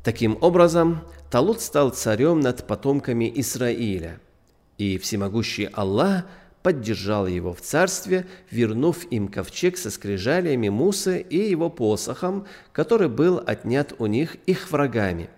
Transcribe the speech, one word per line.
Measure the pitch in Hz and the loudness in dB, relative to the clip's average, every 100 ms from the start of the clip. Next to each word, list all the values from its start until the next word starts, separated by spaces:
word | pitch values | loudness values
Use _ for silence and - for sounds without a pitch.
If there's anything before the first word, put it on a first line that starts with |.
Таким | - 113 113 107 | -4 0 0 4
образом, | 165 180 175 165 165 165 - - - | 4 6 6 6 2 0 -8 -20 -2
Талут | 120 175 226 | 2 2 0
стал | - - 135 | 0 2 2
царём | - 120 107 147 165 | 0 -2 2 4 4
над | 131 123 - | 2 -2 -6
потомками | 104 135 139 135 117 113 - | -2 0 0 0 -2 0 -2
Исраиля, | 120 120 123 117 113 92 82 85 _ _ _ _ _ - | -4 -2 -2 0 -2 -4 -6 -14 _ _ _ _ _ -4
и | 101 92 | -2 -2
всемогущий | - 104 98 110 107 - 101 | -4 -2 -2 -2 -2 -4 -4
Аллах | - 98 101 185 190 180 - - _ | -2 0 2 2 0 -4 -16 -20 _
поддержал | 180 151 107 107 98 104 95 | -2 0 -2 -4 0 0 0
его | 90 87 | -2 -4
в | 85 | -8
царстве, | - 147 185 - 190 185 180 - - | -2 2 2 0 -2 -2 -2 -16 -8
вернув | 113 113 110 156 170 - | 0 0 2 0 0 -4
им | 117 101 | -4 -2
ковчег | - 113 - 175 180 | -6 -8 -2 -2 -2
со | 104 | -8
скрижалями | - 101 98 107 170 175 127 107 | -8 -6 -2 0 0 2 0 0
Мусы | 104 175 196 190 180 | 2 2 2 -2 -2
и | - 160 214 | -2 -2 0
его | 160 170 | 0 -2
посохом, | - 110 104 - 127 180 196 196 - - | 0 0 0 -2 -4 -4 -4 -8 -20 -8
который | - - 233 165 | -4 2 4 2
был | 113 170 180 - | 4 2 2 -2
отнят | 110 107 131 143 - | -4 -2 -2 -2 -4
у | 110 | 0
них | 110 160 - - | 0 -2 -4 -2
их | 180 - | -2 0
врагами. | 156 180 117 98 85 85 | 0 2 2 0 -2 -8